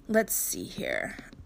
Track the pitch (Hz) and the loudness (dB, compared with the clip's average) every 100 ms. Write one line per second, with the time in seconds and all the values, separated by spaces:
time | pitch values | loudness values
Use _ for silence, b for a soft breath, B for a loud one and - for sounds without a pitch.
0 | - 220 220 - - - 90 - 64 58 | 2 4 6 2 0 -2 -4 -4 -2 -2
1 | - B B - | -2 B B -10